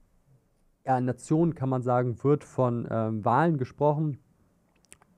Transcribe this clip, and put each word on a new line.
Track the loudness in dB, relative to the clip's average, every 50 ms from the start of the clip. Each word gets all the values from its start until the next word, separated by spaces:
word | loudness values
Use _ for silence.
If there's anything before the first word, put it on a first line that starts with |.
| _ _ _ _ _ _ _ _ _ _ _ _ _ _ _ _ -2
ja, | 0 0 0
Nationen, | 0 -2 -4 -6 -2 0 2 2 2 0 0
kann | -2 -4 -2
man | -2 -2
sagen, | 0 0 2 2 2 0 -4 0
wird | 2 2 2 2 0
von, | -8 -2 0 0 0 0 -2 -4 -4
ähm, | -4 -2 -2 -2 -4 -2 0
Wahlen | 2 2 2 2 2 0
gesprochen. | 0 -4 -6 -4 0 0 0 2 0 -2 -4 -4 -8 _ _ _ _ _ _ _ _ _ _ _ _ _ _ -20 _ _ _ _